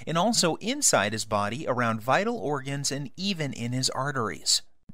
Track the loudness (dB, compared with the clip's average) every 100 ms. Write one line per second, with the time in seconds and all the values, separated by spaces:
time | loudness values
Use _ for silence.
0 | -2 2 4 4 2 2 -2 0 4 4
1 | 4 0 0 0 0 -2 -2 0 2 0
2 | 2 2 2 -2 -2 -4 -4 -4 -2 -4
3 | -6 -6 -4 -2 -4 -4 -4 0 0 -2
4 | -2 -2 -2 -4 0 -2 -2 -14 -18